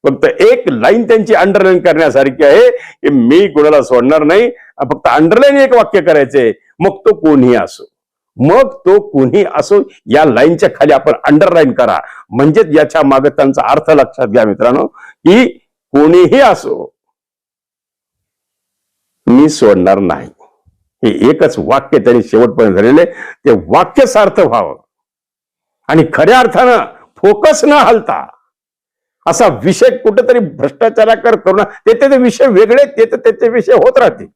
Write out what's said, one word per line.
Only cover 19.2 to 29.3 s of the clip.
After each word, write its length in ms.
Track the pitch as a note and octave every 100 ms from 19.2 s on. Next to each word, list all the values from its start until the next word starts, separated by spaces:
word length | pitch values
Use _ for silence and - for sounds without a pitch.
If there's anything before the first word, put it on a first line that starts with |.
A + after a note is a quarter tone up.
| -
मी 220 | B2 D#3
सोडणार 500 | D3+ A2 F#2 F#2 G2
नाही." 300 | F#2 C#2+ B1+ _ _ _ _ _ _ _
हे 260 | A2+ - A#2
एकच 260 | D#3 D#3+ -
वाक्य 420 | C#2+ C3+ - C#3
त्यांनी 240 | A#2+ A#2+
शेवटपर्यंत 520 | - A2 A#2+ D3 A2 F#2
धरलेलं 260 | A2 D3
आहे, 40 | E3+ - - - C#3+
ते 60 | G#2+ E2
वाक्य 380 | A3+ - - C4
सार्थ 340 | G#3+ G3 F#3+
व्हावं 380 | D#3 A#2 E2+ - _ _ _ _ _ _ _ _ _ _ -
आणि 180 | D#3+ D3
खऱ्या 260 | - D#3+ B3+
अर्थानं 380 | A#3 - B3 A3+ B2 - _ _
फोकस 480 | G3 G#3 - - D4+
न 80 |
हलता 540 | D4 G#3 A3+ - F#2 C2+ _ _ _ _ _ _ _ _ _
असा 200 | D#3